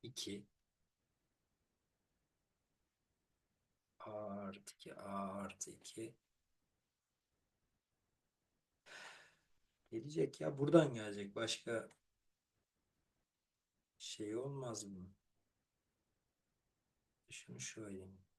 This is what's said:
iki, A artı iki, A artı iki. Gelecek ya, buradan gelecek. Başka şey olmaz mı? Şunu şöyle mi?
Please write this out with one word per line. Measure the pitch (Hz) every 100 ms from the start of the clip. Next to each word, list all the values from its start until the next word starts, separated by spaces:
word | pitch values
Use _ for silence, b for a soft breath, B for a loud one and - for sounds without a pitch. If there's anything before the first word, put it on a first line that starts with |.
iki, | 117 - - 101 - _ _ _ _ _ _ _ _ _ _ _ _ _ _ _ _ _ _ _ _ _ _ _ _ _ _ _ _ _ _ _ _ _ _ _
A | 110 107 104 101 98
artı | - - -
iki, | - -
A | 101 98 98 98
artı | 98 - -
iki. | 87 - - 113 - _ _ _ _ _ _ _ _ _ _ _ _ _ _ _ _ _ _ _ _ _ _ _ _ _ _ - B B B B B B - _ _ _
Gelecek | - 143 156 - -
ya, | 156 139
buradan | 143 165 147
gelecek. | 117 107 101 101 117
Başka | 110 - - 113 - - _ _ _ _ _ _ _ _ _ _ _ _ _ _ _ _ _ _ _ _
şey | - - 104 113
olmaz | 135 139 127 104
mı? | 101 92 92 - _ _ _ _ _ _ _ _ _ _ _ _ _ _ _ _ _ _ _ _ _
Şunu | - - -
şöyle | - - 104 95 95
mi? | 98 -